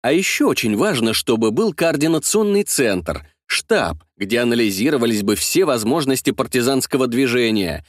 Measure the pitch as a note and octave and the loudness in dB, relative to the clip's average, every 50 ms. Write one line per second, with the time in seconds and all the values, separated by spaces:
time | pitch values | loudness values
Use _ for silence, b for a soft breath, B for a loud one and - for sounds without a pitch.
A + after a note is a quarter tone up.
0 | - B2 D3+ F3+ F#3+ - - - D4 A#3+ D3+ - B2 A2+ G#2 G#2 E3 G#3+ F3+ B2 | 0 0 0 0 0 -2 0 0 0 0 0 0 0 -2 0 0 0 0 0 0
1 | A2+ A2+ A2+ - - - A#2 A2 A2+ A2 A2 D3+ A3+ G#3+ D#3 - E3+ E3 D3 C#3 | 0 0 0 -2 0 0 0 2 2 0 2 2 0 0 0 0 0 0 2 2
2 | D3 E3 E3 D#3 - - - G#3+ G#3+ G#3 G3 G3+ G3+ - - - C3 A2 G2 F2+ | 0 0 0 0 -2 0 0 2 2 2 2 0 0 0 0 0 0 0 0 -2
3 | D#2+ D#2+ D2 - - - _ _ _ - - - - _ A3+ F#3+ A2+ E2 D#2 D2+ | -4 -6 -8 -8 -10 -18 _ _ _ -6 -6 -6 -2 _ 0 0 0 -2 -6 -8
4 | _ _ _ _ G2+ F#2+ A2+ A#2 B2 A#2+ A#2 A#2 A#2 G#2+ F#2+ F#2 A2+ D3+ D3+ C3 | _ _ _ _ -4 -2 0 0 2 2 2 2 0 0 0 0 0 0 2 2
5 | A#2 A#2 A2+ G#2 G2 G2+ G#2 - - - - F3 F#3+ D#3 C3 A#2 G#2+ A2 C#3 E3 | 2 0 0 0 0 0 0 0 -2 0 2 2 2 2 0 0 0 0 0 0
6 | D3 C3+ C3+ B2+ - C#3 A2+ - B2+ A2+ - B2+ A#2 B2+ C#3 C3 B2+ - - C3+ | 0 0 -2 0 0 -2 -2 -2 -4 -2 -2 0 0 2 0 0 -2 -2 0 0
7 | C3 B2 A#2 B2 C#3 B2 A#2 B2 A#2+ A2+ A2 G#2 F#2+ E2+ D2 D#2 - | 0 0 0 0 0 2 2 0 0 2 0 0 -2 -2 -4 -8 -12